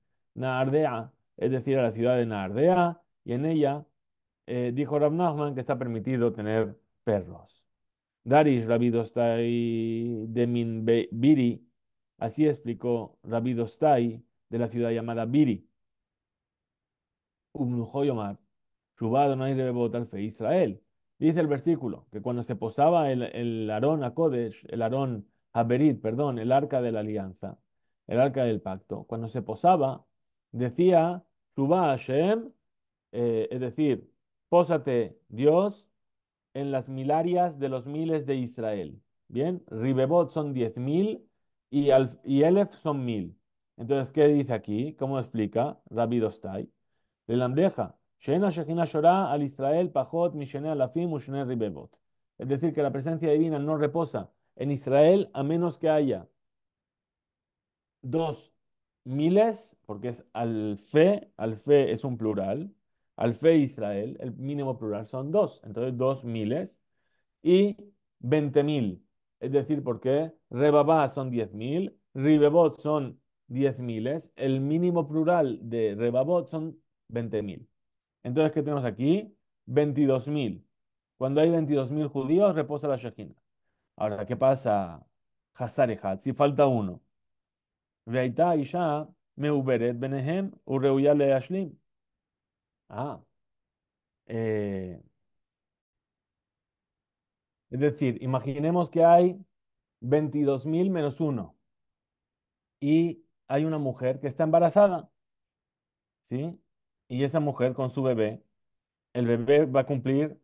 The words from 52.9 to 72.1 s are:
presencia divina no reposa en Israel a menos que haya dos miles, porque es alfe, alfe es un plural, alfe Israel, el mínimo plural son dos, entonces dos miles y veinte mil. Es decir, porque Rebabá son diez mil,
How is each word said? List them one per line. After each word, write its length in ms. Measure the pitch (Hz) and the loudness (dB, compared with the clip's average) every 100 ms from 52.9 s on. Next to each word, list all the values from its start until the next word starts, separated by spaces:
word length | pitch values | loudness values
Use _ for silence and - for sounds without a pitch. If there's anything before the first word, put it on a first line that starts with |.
presencia 400 | 135 147 160 160 | -2 -4 -2 2
divina 280 | 151 160 147 | 2 2 -2
no 180 | 143 156 | -2 0
reposa 540 | 131 165 156 117 - _ _ - | 0 -2 -4 -6 -10 _ _ -8
en 160 | 139 | -4
Israel 580 | 139 127 139 160 196 196 | -4 2 6 8 6 2
a 100 | 139 | -4
menos 360 | 139 170 170 - | -2 0 -2 -2
que 100 | 160 | 0
haya 400 | 156 139 95 - _ _ _ _ _ _ _ _ _ _ _ _ _ _ _ _ _ | 2 2 -2 -8 _ _ _ _ _ _ _ _ _ _ _ _ _ _ _ _ _
dos 500 | 131 160 160 - - _ _ _ _ _ | -4 -2 -2 -6 -14 _ _ _ _ _
miles, 720 | 127 139 160 196 226 214 - _ - | -8 0 4 4 4 0 -10 _ -14
porque 220 | 104 120 | -10 -8
es 180 | 120 - | -10 -10
alfe, 960 | 110 117 110 107 101 _ 151 180 208 - - | -6 -4 -2 -4 -6 _ 2 4 2 -6 -8
alfe 560 | 113 107 139 143 131 | -6 -4 4 4 4
es 120 | 123 | 0
un 140 | 135 113 | -4 -4
plural, 560 | 110 98 95 131 202 - _ _ _ - | -2 -2 -2 -4 -8 -16 _ _ _ -4
alfe 400 | 117 117 160 165 | -4 2 4 6
Israel, 640 | 135 - 104 101 117 - | 4 -2 -6 -4 -6 -8
el 120 | 127 | -12
mínimo 460 | 123 135 143 135 120 | -10 -8 -6 -6 -6
plural 280 | 110 104 107 | -6 -6 -8
son 240 | 131 143 | -10 -2
dos, 320 | 202 175 - | 0 0 -4
entonces 320 | 113 107 127 123 | -12 -6 -4 -2
dos 280 | 131 135 | -2 -2
miles 540 | 120 113 107 151 190 _ _ _ _ _ _ _ | -6 -4 -2 -2 -6 _ _ _ _ _ _ _
y 340 | 160 185 202 202 - _ _ _ | 4 4 4 -2 -16 _ _ _
veinte 440 | 120 151 147 147 | -2 0 2 2
mil. 400 | 147 147 104 90 _ _ _ _ | 2 0 -2 -6 _ _ _ _
Es 120 | 131 | -2
decir, 300 | 139 139 147 | -2 0 -4
porque 500 | 127 110 131 143 160 - - | -4 -4 0 0 -2 -10 -10
Rebabá 580 | 120 147 147 143 160 139 | 0 4 4 6 4 2
son 220 | 147 131 | -2 -4
diez 240 | 120 104 | -4 -4
mil, 420 | 104 123 165 196 - _ | -6 -6 -4 -4 -10 _